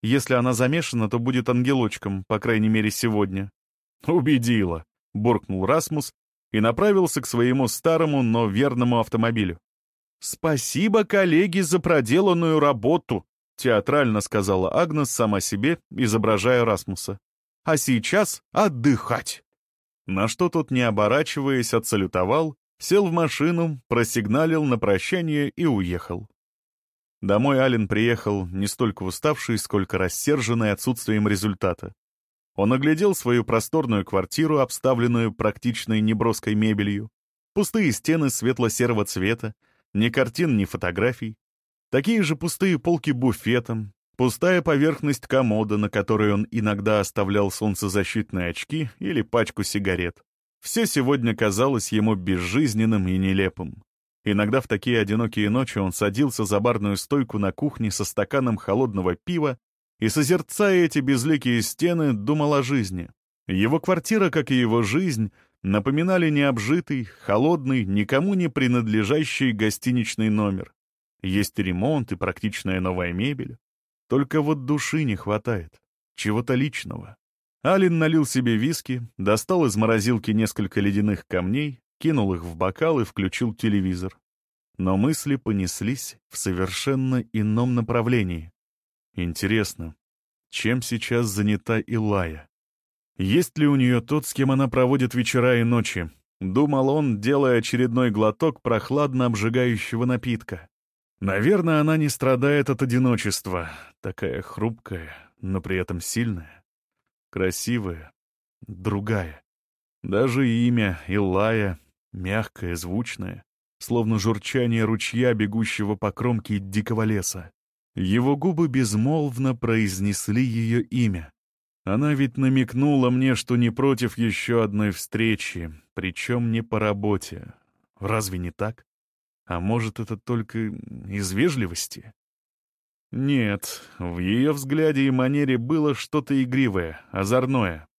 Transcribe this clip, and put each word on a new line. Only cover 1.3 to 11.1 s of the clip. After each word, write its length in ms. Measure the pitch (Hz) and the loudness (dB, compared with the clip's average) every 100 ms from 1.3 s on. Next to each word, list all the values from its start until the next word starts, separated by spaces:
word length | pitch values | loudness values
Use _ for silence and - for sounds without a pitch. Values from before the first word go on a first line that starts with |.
| 127 117 | -2 0
ангелочком, 760 | 123 123 139 113 - 101 98 95 | 0 2 2 0 -2 -6 -6 -2
по 140 | 110 | -2
крайней 280 | 117 110 110 | 0 2 4
мере, 220 | 110 107 | 2 0
сегодня». 640 | - 120 107 101 95 101 _ _ _ _ _ | 0 0 0 0 -2 -8 _ _ _ _ _
«Убедила», 800 | - 170 135 139 117 117 92 82 82 _ _ | 0 0 4 2 2 2 2 -2 -8 _ _
буркнул 500 | 104 110 110 - 95 | -2 2 2 0 -4
Расмус 480 | 95 156 151 151 139 _ _ _ _ | 2 0 0 -6 -6 _ _ _ _
и 80 | 110 | 0
направился 600 | 110 117 208 196 175 - | 0 2 4 4 2 0
к 60 | 123 | -4
своему 420 | 120 123 127 123 | 0 2 2 0
старому, 560 | - - 160 165 143 | 0 0 2 2 2
но 240 | 120 113 113 | 2 2 2
верному 500 | 98 143 123 123 120 | 2 0 2 2 2
автомобилю. 600 | 110 117 113 113 95 82 _ _ _ _ _ _ | 0 0 0 0 -2 -4 _ _ _ _ _ _
«Спасибо, 840 | - - 165 143 - 131 208 214 | -12 -6 -2 -2 -2 -2 2 2
коллеги, 560 | 208 | 2